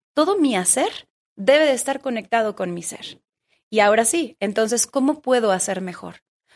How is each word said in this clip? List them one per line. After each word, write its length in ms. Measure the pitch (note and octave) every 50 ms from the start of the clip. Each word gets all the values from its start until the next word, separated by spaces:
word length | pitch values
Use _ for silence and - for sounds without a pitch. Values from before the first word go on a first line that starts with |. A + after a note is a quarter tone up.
| _ _ _
todo 240 | - D4+ E4 G4+ G#4
mi 180 | D#4+ C#4 A#3+
hacer 520 | F#3 F3+ - - B3+ D4+ G#4+ - - - _ _ _ _ _ _
debe 300 | - G3 F#3+ C4+ D4+ D#4
de 60 | D4+ C4
estar 280 | A#3+ - - C4+ C#4
conectado 540 | - C4+ A#3+ A3+ G3+ - - A#3 A3 G#3+ G3+
con 160 | - F#3+ F3+ F3
mi 100 | F3 E3+
ser. 360 | - - - - - - - _ _ _ _ _ _ _ _ _ _
Y 80 | - G#3+
ahora 260 | G3+ G#3 G#3+ A3 A#3
sí, 320 | A3+ - E4+ D#4+ A3 - -
entonces, 460 | - G3+ G3+ A3 A3+ G#3+ A#3 A#3 -
¿cómo 360 | - - C#4 C4 C#4 D4+ D4+ -
puedo 280 | B3+ B3+ B3 A3+ G#3+
hacer 300 | F#3+ F#3 F#3 - G3 F#3
mejor? 360 | F#3+ F#3 F3 - - F3 E3 - _ _ _ _ _ _ _